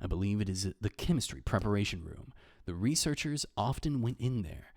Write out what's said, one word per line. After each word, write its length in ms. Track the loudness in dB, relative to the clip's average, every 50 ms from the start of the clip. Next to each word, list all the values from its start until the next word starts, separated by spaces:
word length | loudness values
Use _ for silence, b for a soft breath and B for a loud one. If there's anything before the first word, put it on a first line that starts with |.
I 80 | -2 -2
believe 340 | 0 2 2 2 2 2
it 80 | 2 0
is 220 | 0 0 -2 -4 -4 _
the 100 | -2 -2
chemistry 520 | -2 -2 0 2 2 2 2 -2 -6 -6
preparation 600 | -4 2 2 2 4 4 4 4 2 2 -2 -6 -8
room. 300 | -10 -12 -12 -14 -16 -16 B B B B B B
The 100 | -8 -6
researchers 680 | 0 2 2 2 4 2 2 2 0 -2 -4 -2 -4 -4 -6 _ 0
often 440 | 0 0 0 0 0 0 0 2
went 180 | 0 0 -2 0
in 240 | -2 0 0 0 -2
there. 300 | -4 -6 -12 -14 -16 -20